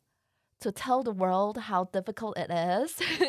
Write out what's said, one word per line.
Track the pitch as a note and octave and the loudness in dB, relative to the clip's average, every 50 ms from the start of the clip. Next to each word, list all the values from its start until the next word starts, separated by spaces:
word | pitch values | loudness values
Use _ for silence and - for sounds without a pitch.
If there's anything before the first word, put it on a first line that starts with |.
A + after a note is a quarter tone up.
| _ _ _ _ _ _ _ _ _ _ _ - | _ _ _ _ _ _ _ _ _ _ _ -8
to | - G#3+ G3 | -6 -6 -6
tell | - - B3+ B3+ C4 C4 | -4 0 2 2 2 2
the | A#3+ | 0
world | G#3 F#3 F#3 F#3 F#3 F#3 G3+ G#3 G#3+ A#3+ | 0 0 2 2 4 4 2 2 0 -4
how | G#3+ G#3+ G#3 F3+ F#3 | -6 0 0 0 0
difficult | F#3 - G3 F#3+ - G#3 - A3+ G#3+ - - | 0 -2 -4 -4 -4 -8 -8 -6 -6 -4 -4
it | E3+ - | -4 -2
is | F3 E3+ E3 F3+ F3+ G3+ C4+ E4 - - F4 - D#4+ D4+ F4 | 0 0 2 2 2 2 0 0 -2 -4 -2 -2 2 2 2